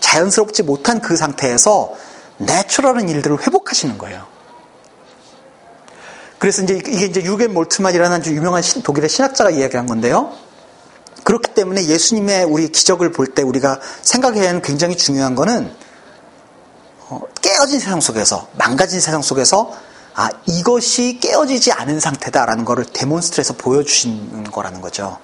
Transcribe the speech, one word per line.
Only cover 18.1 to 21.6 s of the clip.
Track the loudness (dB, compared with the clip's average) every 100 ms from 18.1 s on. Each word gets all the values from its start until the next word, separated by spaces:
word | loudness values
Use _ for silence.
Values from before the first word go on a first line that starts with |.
| 0 0 -2 -4 -4
망가진 | 0 2 0 0
세상 | -2 -2
속에서, | -2 0 2 2 0 -6 -20 -20 -12
아, | -4 -4 -4 -4
이것이 | -2 2 2 2 0 0 0
깨어지지 | 0 2 2 2